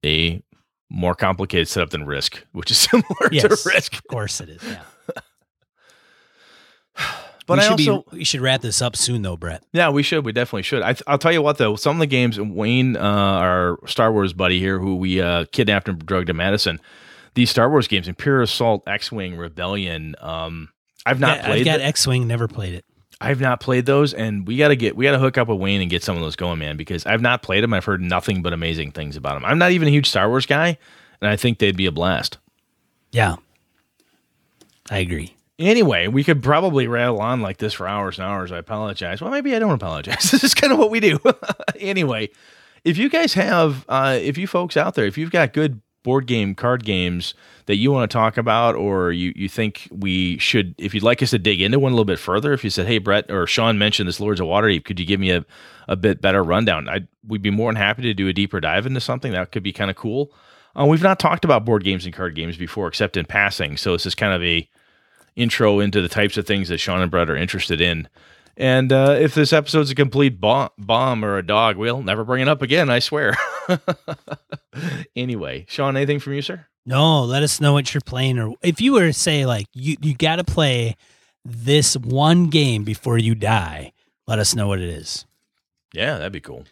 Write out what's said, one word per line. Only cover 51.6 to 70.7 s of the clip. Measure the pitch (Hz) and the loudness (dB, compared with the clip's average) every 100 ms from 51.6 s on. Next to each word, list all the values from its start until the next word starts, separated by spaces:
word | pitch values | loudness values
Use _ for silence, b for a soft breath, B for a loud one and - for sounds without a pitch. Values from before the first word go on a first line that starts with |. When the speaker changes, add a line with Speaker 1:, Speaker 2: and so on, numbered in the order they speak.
Speaker 1:
into | 95 131 | 2 2
one | 135 | 2
a | 123 | 2
little | 104 | 2
bit | 87 | 0
further, | - 95 143 | 0 -2 0
if | 139 | -2
you | 110 | -2
said, | - 107 | -4 0
"Hey, | 113 | 0
Brett," | 98 101 - | 2 0 0
or | 98 87 | -4 0
Sean | - 113 107 | 0 2 2
mentioned | 104 - 92 | 2 0 -2
this | 87 | -4
Lords | 104 95 | -2 -2
of | 85 | 0
Waterdeep, | 95 107 87 | 2 2 0
could | - 92 | -2 -8
you | 85 | -2
give | 98 | 0
me | 95 | 2
a, | 90 - B B B B | 0 -2 B B B B
a | 95 | 0
bit | 101 95 | 0 2
better | 98 95 | 2 2
rundown? | 85 90 110 82 50 | 2 2 2 0 -2
I'd, | 95 90 _ 107 | -6 -8 _ -10
we'd | 107 | -4
be | 101 | 0
more | 101 117 | 0 0
than | 110 | 0
happy | 101 110 | -2 -2
to | 123 101 | -2 -2
do | 95 | -2
a | |
deeper | 92 101 98 | 0 -2 -2
dive | 78 87 120 | -2 -2 -2
into | 131 | -4
something. | - 127 127 | -4 -6 -4
That | 92 92 | -6 -6
could | 113 | -6
be | 98 | -8
kinda | 90 101 | -4 -4
cool. | 95 113 120 143 b b b b - | -4 -6 -4 -6 b b b b 0
Uh, | 143 | 4
we've | 156 | 6
not | 190 190 | 4 4
talked | 165 160 165 | 2 0 2
about | 123 113 | 2 4
board | 107 | 0
games | 95 95 90 | 2 -4 -6
and | 82 | -6
card | 90 | -8
games | 78 82 85 | -6 -8 -8
before, | 85 - 90 | -10 -6 -6
except | - 101 95 | -2 -2 -2
in | 82 | -2
passing. | 104 101 - 76 73 | 0 0 0 -6 -4
So | - | -2
this | 87 92 | -2 -2
is | - | -2
kind | 107 | 0
of | 92 | 0
a | 87 85 82 b b b b b b - | 0 -2 -4 b b b b b b -4
intro | 120 - 110 101 | -2 2 2 4
into | 101 101 | 2 0
the | 87 | -2
types | - 104 107 | 0 0 -2
of | 98 | -2
things | 101 90 | -2 -2
that | 85 | -4
Sean | - 92 | -2 0
and | 90 | 0
Brett | 90 82 | 0 0
are | 71 | 0
interested | 92 95 - 82 | -4 -4 -4 0
in. | 87 82 - b b b b - | 0 0 -6 b b b b -2
And, | 131 127 131 | 2 2 4
uh, | 135 139 139 | 4 6 4
if | 151 | 2
this | 156 147 | 2 4
episode's | 160 143 156 143 | 2 2 0 0
a | 135 | 0
complete | 135 127 139 98 | 0 4 2 2
bo-, | 107 127 135 | 0 2 0